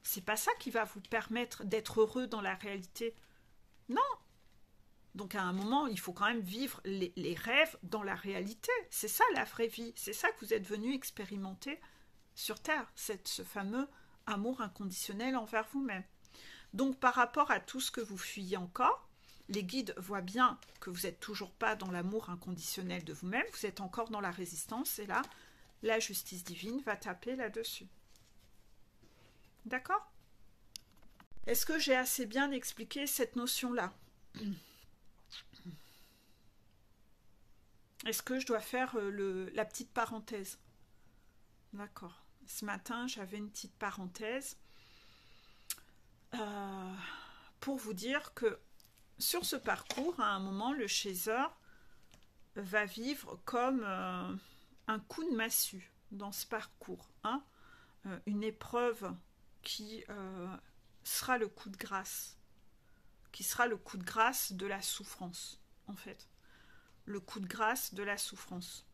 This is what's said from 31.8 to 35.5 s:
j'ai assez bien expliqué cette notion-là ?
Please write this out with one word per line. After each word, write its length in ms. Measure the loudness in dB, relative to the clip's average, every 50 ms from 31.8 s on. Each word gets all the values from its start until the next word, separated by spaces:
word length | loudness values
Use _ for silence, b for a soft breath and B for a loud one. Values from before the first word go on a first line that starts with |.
j'ai 160 | 6 6 6
assez 300 | 6 6 2 2 0 0 0
bien 240 | 2 2 2 4
expliqué 560 | 2 0 -2 -4 -8 -8 -8 -6 -4 -2 0 0
cette 280 | 2 2 2 2 2
notion-là ? 580 | -2 0 2 0 0 0 0 0 0 0 -2 -4 -10 -20 -20 -20 -20 -20 -16 -12 -6 -4 -4 -4 -4 B B B B B -20 -20 -20 -20 -20 -20 -20 -20 -16 -16 -16 -16 -16